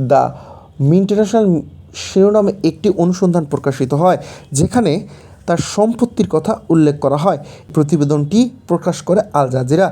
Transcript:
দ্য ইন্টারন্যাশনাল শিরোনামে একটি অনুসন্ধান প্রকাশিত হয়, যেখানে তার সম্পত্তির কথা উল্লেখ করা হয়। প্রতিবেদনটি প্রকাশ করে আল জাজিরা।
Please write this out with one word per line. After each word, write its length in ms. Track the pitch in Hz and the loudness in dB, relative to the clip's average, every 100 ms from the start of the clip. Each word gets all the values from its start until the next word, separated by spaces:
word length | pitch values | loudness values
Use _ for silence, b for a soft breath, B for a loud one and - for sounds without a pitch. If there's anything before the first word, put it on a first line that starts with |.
| 127 | 2
দ্য 120 | 135 127 B B B B - 139 175 | 2 2 B B B B -2 2 2
ইন্টারন্যাশনাল 480 | 196 208 208 226 208 160 - - - - | 2 0 0 2 2 0 -4 -18 -20 -16
শিরোনামে 480 | - 190 196 214 202 202 160 | -4 2 4 4 0 0 -4
একটি 180 | 156 214 156 | -2 -2 0
অনুসন্ধান 420 | 170 180 185 170 147 | 0 2 0 0 -2
প্রকাশিত 400 | 139 139 135 131 143 | -4 -4 -2 -2 0
হয়, 160 | 180 170 B B B 139 | 2 0 B B B -2
যেখানে 340 | 190 240 202 156 - B B B | 0 2 0 -2 -6 B B B
তার 160 | - 170 151 | -4 -4 -2
সম্পত্তির 540 | - 220 226 240 - 190 | -2 -2 0 -4 -2 -2
কথা 180 | 156 156 220 - | -2 -2 -6 0
উল্লেখ 240 | 165 151 147 | 2 2 2
করা 140 | 139 147 | -2 0
হয়। 140 | 180 170 B B B | 0 -2 B B B
প্রতিবেদনটি 680 | - 147 165 143 151 147 208 247 - - | -2 0 0 0 0 0 0 0 -2 -4
প্রকাশ 300 | 170 180 170 - | -2 -2 -6 -2
করে 120 | 196 - 147 | -2 0 -2
আল 80 | 131 | 0
জাজিরা। 320 | 127 127 156 185 | -2 0 0 2